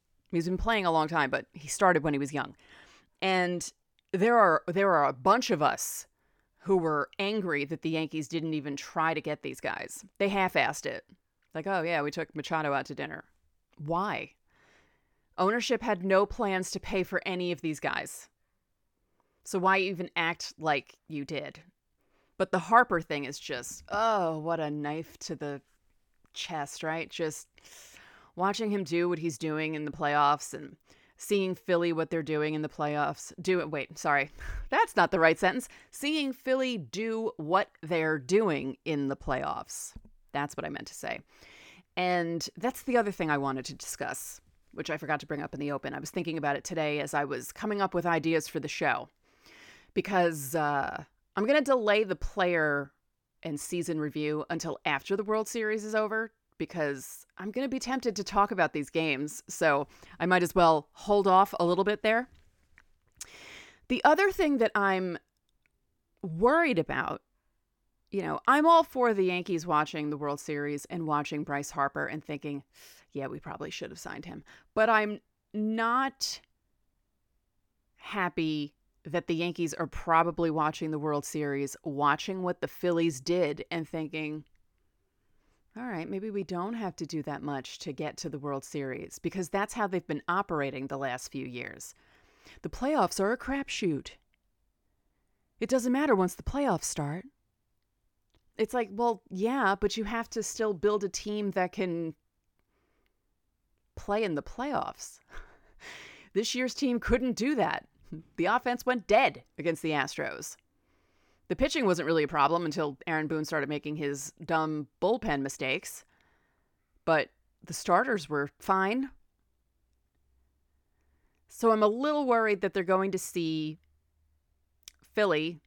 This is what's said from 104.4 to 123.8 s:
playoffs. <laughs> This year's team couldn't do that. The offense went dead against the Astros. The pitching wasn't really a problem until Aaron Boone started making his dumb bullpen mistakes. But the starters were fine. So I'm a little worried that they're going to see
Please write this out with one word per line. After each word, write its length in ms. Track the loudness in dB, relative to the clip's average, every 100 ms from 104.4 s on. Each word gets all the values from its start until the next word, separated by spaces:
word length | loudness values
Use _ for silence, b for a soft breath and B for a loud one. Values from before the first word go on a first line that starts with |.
playoffs. 760 | -6 -6 -4 -2 -4 -8 -14 -18
<laughs> 60 | _ B B B B B B B B B B
This 200 | -2 0
year's 200 | 0 -2
team 260 | 0 0 2
couldn't 380 | 2 2 2 0
do 180 | 0 2
that. 320 | 0 -2 -8 _ -16 -16 -10 -2
The 120 | 2
offense 380 | 2 0 -4 -2
went 220 | -2 4
dead 360 | 4 4 0 -14 -6
against 240 | -2 -2
the 100 | 0
Astros. 640 | 0 -2 -2 -6 -6 -12 -14 _ _ _ _ _ _ _ _ -6
The 80 | 0
pitching 300 | 0 2 2
wasn't 220 | 2 2
really 160 | 2
a 40 | 2
problem 380 | 4 4 4 0
until 320 | -2 -4 -4 -4
Aaron 200 | -2 0
Boone 180 | -2 -2
started 240 | -2 -2
making 260 | -4 -4 -4
his 380 | -4 -4 -8 -12
dumb 460 | -2 0 0 -2 -8 -2
bullpen 420 | 0 2 0 -2
mistakes. 600 | -2 -4 -2 -2 -6 -16 -18 _ _ _ _ _ _ _ _ _ 2
But 240 | 2 2 _ _ _
the 80 | -12
starters 560 | -6 2 4 4 -2 -2
were 220 | -2 -4 _
fine. 520 | 0 2 2 0 -4 -8 _ _ _ _ _ _ _ _ _ _ _ _ _ _ _ _ _ _ _ _ _ _ _
So 240 | 0 4
I'm 120 | 6
a 40 | 4
little 380 | 4 2 2 4
worried 340 | 4 4 2
that 140 | 0
they're 100 | 0
going 280 | 2 2 2
to 60 | -2
see 640 | -4 -4 -2 -2 -4 -8